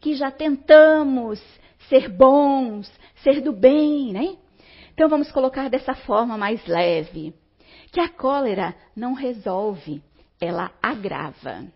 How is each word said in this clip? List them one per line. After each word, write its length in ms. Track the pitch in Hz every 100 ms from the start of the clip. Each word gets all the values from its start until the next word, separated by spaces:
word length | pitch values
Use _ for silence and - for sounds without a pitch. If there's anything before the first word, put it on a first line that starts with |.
Que 140 | 302
já 160 | 285 269
tentamos 1080 | 269 311 277 - 311 311 311 285 262 226 214 - _ _ _ _
ser 200 | 262 -
bons, 800 | 180 262 285 285 277 247 208 202 _ - _
ser 200 | 277 285
do 100 | 302
bem, 580 | 202 247 294 302 294 262
né? 280 | 196 311 381 _ _ _ - -
Então 120 | - 311
vamos 240 | 302 294
colocar 380 | - 262 262 269
dessa 260 | 262 -
forma 440 | 277 - 214 240 220
mais 280 | 202 226 -
leve, 680 | 170 175 165 160 165 156 - _ _ _ - _
que 80 | -
a 80 | 330
cólera 640 | - 262 285 262 196 196 - _ -
não 160 | 240
resolve, 920 | 262 269 233 196 185 214 190 151 147 _ _ _ _
ela 320 | 175 170 180 _
agrava. 840 | 220 220 196 143 151 - 135 95 175